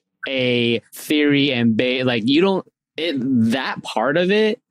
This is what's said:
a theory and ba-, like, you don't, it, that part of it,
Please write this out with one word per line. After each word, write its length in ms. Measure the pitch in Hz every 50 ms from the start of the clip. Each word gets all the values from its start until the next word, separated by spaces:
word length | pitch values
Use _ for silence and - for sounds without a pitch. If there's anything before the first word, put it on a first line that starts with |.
| _ _ _ _ -
a 520 | 139 135 131 127 123 120 120 120 117 117 107 - _ -
theory 580 | - - - 156 151 147 147 143 139 139 147
and 240 | 127 120 117 117 110
ba-, 260 | 107 127 127 127 131 127
like, 200 | 127 120 117 104
you 140 | 127 139 160
don't, 260 | 190 196 190 180 - _ _ _ _ _ _
it, 180 | 147 160 175 143 254 233 269 131 117 113 113
that 300 | 123 135 131 208 139 - -
part 340 | - - 113 113 135 147
of 120 | 175 180 185
it, 280 | 208 214 220 214 214 - _ _